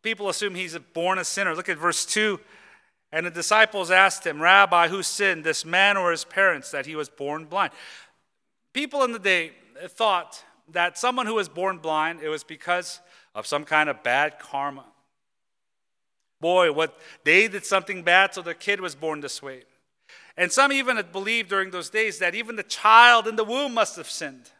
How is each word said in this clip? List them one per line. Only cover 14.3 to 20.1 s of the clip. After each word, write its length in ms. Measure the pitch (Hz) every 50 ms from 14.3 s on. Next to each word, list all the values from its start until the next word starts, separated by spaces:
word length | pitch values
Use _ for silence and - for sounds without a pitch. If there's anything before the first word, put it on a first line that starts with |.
| 151 -
karma. 440 | - - - 139 139 143 135 135 123 _ _ _ _ _ _ _ _ _ _ _ _ _ _ _ _ _ _ _ _ _ _ _ _ _ _ _ _ _ _ _
Boy, 320 | 160 170 180 185 180 160
what, 260 | 143 151 160 160 - - - - - -
they 240 | - 151 165 190 220
did 180 | 220 190 202 -
something 380 | - 202 190 185 - 196 180
bad, 320 | 165 175 175 190 196 196 -
so 80 | 190
their 120 | 170 170 160
kid 260 | - - 202 202 190
was 160 | 185 170 143
born 240 | 139 160 160 151 147
this 200 | 143 131 - -
way. 220 | 139 139 131 127 - _ _ _ _ _ _ _ _ _